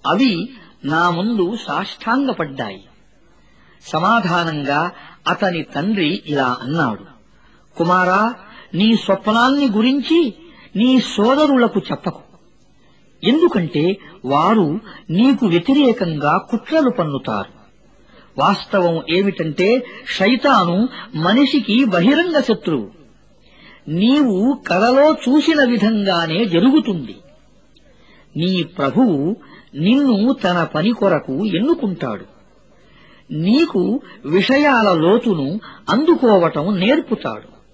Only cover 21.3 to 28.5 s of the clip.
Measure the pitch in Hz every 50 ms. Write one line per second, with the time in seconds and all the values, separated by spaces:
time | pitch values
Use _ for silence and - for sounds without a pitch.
21.3 | 214 254 285 254 - 285 202 - 202 240 277 226 185 175 175 233 285 311 349 370
22.3 | 320 294 247 - 214 - - 180 156 127 214 190 - - - - _ _ _ _
23.3 | _ _ _ _ _ _ - - - - _ - 151 170 202 240 269 302 294 247
24.3 | 196 180 214 262 285 - - - 180 180 208 240 254 269 285 311 311 - - 240
25.3 | 269 302 285 - 320 302 277 240 240 208 202 214 226 208 202 190 185 170 165 160
26.3 | 160 180 240 202 170 165 196 262 269 311 214 247 190 160 127 101 98 - - -
27.3 | - _ _ _ _ _ _ _ _ _ _ _ _ _ _ _ - _ _ _
28.3 | _ 143 165 185